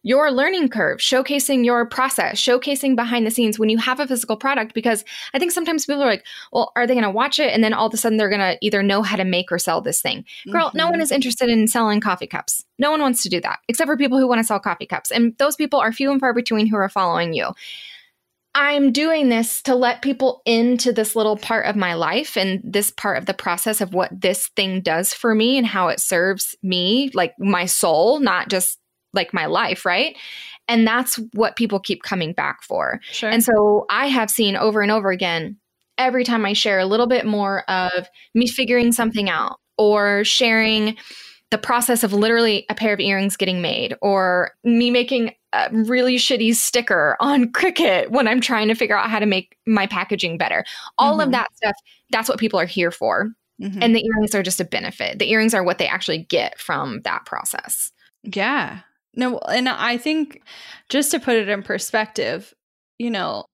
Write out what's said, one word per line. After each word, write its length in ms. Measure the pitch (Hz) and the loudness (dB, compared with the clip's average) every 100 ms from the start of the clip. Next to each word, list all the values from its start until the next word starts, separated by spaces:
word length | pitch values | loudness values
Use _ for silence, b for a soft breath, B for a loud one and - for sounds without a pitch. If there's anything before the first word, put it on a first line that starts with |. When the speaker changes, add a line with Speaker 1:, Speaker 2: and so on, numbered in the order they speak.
| 208 | 2
Speaker 1:
your 260 | 262 302 | 4 4
learning 360 | 254 302 381 277 | 2 0 2 0
curve, 320 | 220 156 135 | 0 -2 0
showcasing 640 | - 254 262 285 277 269 | 0 0 0 -2 0 2
your 220 | 240 240 233 | 2 2 0
process, 560 | - 262 - 185 208 | -2 -2 0 -2 -2
showcasing 520 | - 247 285 277 269 240 | 0 0 0 -2 2 0
behind 300 | 233 240 220 | 0 0 0
the 60 | |
scenes 260 | 226 220 208 | 2 0 2
when 120 | 214 | 2
you 80 | 226 | 2
have 240 | 240 262 | 0 -2
a 60 | 277 | -2
physical 280 | 254 - 214 | -4 -2 -2
product, 380 | 269 269 220 | 0 -2 -2
because 320 | 226 233 220 - B B | -2 0 -2 -4 B B
I 60 | 277 | -2
think 140 | 349 | -2
sometimes 320 | 349 330 320 - | -2 -2 -2 -2
people 160 | 285 | 0
are 40 | 269 | 2
like, 180 | 196 B B B | 0 B B B
"Well, 220 | - - 233 | -2 -2 0
are 100 | 240 | 2
they 80 | 247 | 2
gonna 140 | 214 | 2
watch 280 | 202 277 285 | 0 -2 0
it?" 140 | 294 | 2
And 100 | 220 | 2
then 80 | 220 | 2
all 140 | 220 220 | 2 0
of 60 | |
a 40 | 226 | 0
sudden 200 | 226 220 | 0 2
they're 120 | 208 | 2
gonna 280 | 208 190 - | 2 0 0
either 220 | 208 202 | 0 2
know 180 | 196 196 | 2 2
how 140 | 202 208 | 0 -2
to 80 | |
make 260 | 185 180 180 | 0 0 -2
or 80 | 175 | -2
sell 200 | - 165 | 0 -2
this 220 | - - | -2 -4
thing. 240 | - 113 - B - | -4 -6 -10 B -4
Girl, 200 | 339 320 | -2 0
no 120 | 311 330 | 0 0
one 80 | 339 | 0
Speaker 2:
Mm-hmm. 60 | |
Speaker 1:
is 80 | 311 | 0
interested 380 | 277 262 233 240 | 0 -2 0 2
in 180 | 226 220 | 4 2
selling 340 | 240 220 208 | 2 2 2
coffee 260 | 214 180 - | 0 -4 -6
cups. 380 | - - - - - | -8 -6 -8 -8 -2
No 140 | 285 | 0
one 80 | 311 | 2
wants 240 | 277 247 | 2 0
to 60 | 190 | -2
do 100 | 175 | -2
that, 180 | - - - | -4 -8 -6
except 180 | 233 294 | -2 0
for 80 | 277 | 0
people 220 | 277 262 | 2 4
who 80 | 254 | 4
wanna 160 | 233 | 2
sell 160 | 226 202 | 0 -2
coffee 260 | 202 175 - | -2 -6 -6
cups. 220 | - - | -6 -4
And 280 | - 233 226 | 2 0 2
those 180 | 285 294 | 0 0
people 240 | 302 277 | 0 2
are 140 | 220 | 0
few 180 | 226 277 | 0 0
and 80 | 277 | 2
far 140 | 262 | 2
between 340 | 240 240 220 214 | 0 0 2 2
who 80 | 214 | 2
are 140 | 196 | 0
following 420 | 202 180 170 170 | 0 0 0 -2
you. 180 | 156 - - B B B B B _ _ _ _ 285 | -2 -4 -8 B B B B B _ _ _ _ 0
I'm 360 | 285 294 277 | 2 4 2
doing 380 | 240 320 320 269 | 4 2 2 4
this 340 | 226 233 - | 2 0 -4
to 100 | - | 0
let 300 | 247 240 247 | 2 2 0
people 380 | 277 277 254 - - | -4 0 0 0 0
into 460 | 226 240 247 247 | 2 4 2 2
this 220 | 220 214 233 | 0 0 0
little 220 | 214 214 | 0 0
part 280 | - 226 - | -2 -2 0
of 100 | 208 | 0
my 200 | 180 170 | -2 0
life 420 | 160 202 311 - | 0 -2 -2 -2
and 240 | 190 190 | -2 -2
this 280 | - 202 208 | -2 -2 -2
part 260 | - 208 185 | -4 -4 -2
of 80 | 190 | -4
the 80 | |
process 480 | 190 - 226 226 214 | -6 -4 -2 -2 -2
of 120 | 185 185 | -2 -2
what 160 | 185 190 | -4 -2
this 280 | 185 185 - - | -2 -2 -4 -4
thing 260 | 190 185 | -2 -2
does 300 | 180 165 196 | 0 0 -2
for 220 | - 233 | -2 0
me 240 | 220 233 269 | 2 4 2
and 80 | 233 | 0
how 220 | 196 180 | 0 0
it 120 | - | 0
serves 560 | - 175 185 196 - - | -2 0 0 0 -6 -6
me, 480 | 190 180 180 240 277 190 | -4 0 2 2 0 0
like, 180 | 170 - | -2 -2
my 260 | 202 180 175 | 0 0 0
soul, 540 | - 185 156 202 294 | 0 2 4 4 4
not 300 | 247 180 - | 2 0 0
just, 280 | 190 - - _ _ _ | -2 -2 -6 _ _ _
like, 220 | 196 170 | -4 -2
my 140 | 190 156 | -4 -2
life, 380 | 175 226 185 185 | 0 0 -2 0
right? 280 | 180 302 - B B B B - | 0 -2 -6 B B B B 0
And 180 | 233 226 | 2 4
that's 280 | 233 247 - 220 | 2 -2 -6 -6
what 220 | 208 220 - | -2 -2 0
people 240 | 233 196 | -2 -2
keep 240 | 196 190 | -4 -6
coming 280 | - 185 160 | -4 -4 -4
back 280 | 170 143 - | -4 -4 -6
for. 380 | - - 69 - B | -6 -4 -4 -6 B
Speaker 2:
Sure. 200 | - 220 | -6 0
Speaker 1:
And 120 | 226 | 0
so 440 | 226 214 208 208 - | 2 4 4 2 0
I 160 | 214 277 | -2 0
have 240 | 262 214 | 0 0
seen 260 | - 208 196 | 0 0 0
over 260 | 220 214 | 0 2
and 80 | 202 | 2
over 180 | 220 196 | 2 0
again, 480 | 185 185 165 160 208 _ _ _ - | -2 -2 -4 -6 -12 _ _ _ -2
every 260 | 262 247 | 0 0
time 220 | 240 233 202 | 0 0 0
I 80 | |
share 240 | 208 214 190 | 0 0 0
a 80 | 190 | 2
little 220 | 220 240 | 2 2
bit 180 | 247 214 | 0 0
more 380 | 208 196 196 - | 0 0 -2 -2
of 400 | 185 180 180 180 b b 226 | -2 -2 -4 -8 b b 0
me 100 | 240 | 0
figuring 440 | 240 240 247 240 | 0 0 2 4
something 400 | 233 226 220 196 | 2 0 0 -2
out 280 | 160 110 - _ - | 0 -4 -6 _ 2
or 440 | 208 208 202 202 214 | 4 4 2 2 2
sharing 720 | - 240 226 220 220 214 220 B B B B _ | 2 4 4 4 2 0 -4 B B B B _
the 80 | 214 | -4
process 440 | - 240 240 233 | 0 0 2 2
of 100 | 214 | 2
literally 520 | 202 220 233 226 202 - | 2 4 4 4 2 -2
a 60 | 214 | -2
pair 180 | 220 | 0
of 60 | 202 | 0
earrings 380 | 196 196 196 - | 0 0 0 0
getting 240 | 190 180 | -2 0
made 340 | 170 117 117 - | -2 -2 -4 -2
or 500 | 202 196 185 180 - _ | 0 2 2 2 0 _
me 260 | 233 233 240 | 2 4 4
making 420 | 240 240 254 226 - _ - | 2 2 0 -2 -6 _ -4
a 140 | - | 0
really 440 | 220 220 247 254 247 | 0 2 2 2 2
shitty 400 | - 247 226 220 | 2 2 2 2
sticker 600 | - 240 233 180 147 - | 0 -2 2 2 2 2
on 320 | - 285 240 | 2 2 2
Cricut 580 | - 370 349 320 180 - | 2 0 2 2 2 2
when 180 | 254 226 | 0 2
I'm 140 | 254 | 2
trying 280 | 240 226 214 | 0 0 0
to 40 | |
figure 240 | 226 220 202 | 0 0 0
out 140 | 220 | 0
how 80 | 220 | 0
to 80 | 214 | 0
make 280 | 185 - _ - | 0 -4 _ 0
my 180 | 214 196 | 0 0
packaging 540 | 196 190 202 175 170 | -4 -4 -4 -4 -2
better. 260 | 170 85 - B B - | -2 -2 -4 B B 0
All 240 | 277 311 | 2 2
of 40 | 294 | 2
Speaker 2:
Mm-hmm. 80 | |
Speaker 1:
that 220 | 247 214 _ | 0 -2 _
stuff, 200 | 220 202 _ b _ | -4 -4 _ b _
that's 180 | 220 226 | -2 -2
what 120 | 214 | 0
people 200 | 220 190 | 0 0
are 60 | 165 | 0
here 240 | 196 170 | 0 -2
for. 400 | - - 90 214 - _ - | 0 0 0 -2 -8 _ -12
Speaker 2:
Mm-hmm. 220 | 196 190 | -10 0
Speaker 1:
And 120 | 233 226 | 2 2
the 80 | |
earrings 300 | 220 214 208 | 2 0 0
are 80 | 202 | 0
just 180 | 185 - | -2 -4
a 40 | 170 | -4
benefit. 540 | - 90 - - 202 | -4 -6 -8 -8 -4
The 100 | - | 0
earrings 240 | 220 220 | 2 2
are 100 | 220 | 2
what 140 | 180 175 | 0 0
they 80 | 160 | -2
actually 380 | 185 - 160 | -4 -4 -6
get 360 | 165 170 - - | -2 -2 -2 -8
from 420 | - 143 139 110 | -8 -6 -6 -8
that 260 | - - - | -6 -8 -8
process. 640 | - - - - - - b b _ | -8 -8 -8 -8 -8 -8 b b _
Speaker 2:
Yeah. 560 | 214 196 214 277 170 185 _ _ _ | -10 -4 -2 -2 -4 -10 _ _ _
No, 240 | - 254 240 | -4 -4 -4
and 320 | - 233 254 | -2 -2 -2
I 280 | - 233 240 | -2 -2 -2
think 440 | 302 311 294 - B B B B _ | -2 -2 -4 -8 B B B B _
just 220 | 269 285 | -2 0
to 80 | 311 | -2
put 160 | 254 233 | 0 0
it 140 | 196 | 0
in 120 | 202 | -4
perspective, 920 | 196 190 - 214 214 - 117 165 208 _ _ _ _ _ | -4 -6 -2 -4 -4 -4 -4 -6 -10 _ _ _ _ _
you 140 | 240 | -6
know 340 | 208 165 104 - | -4 -4 -8 -12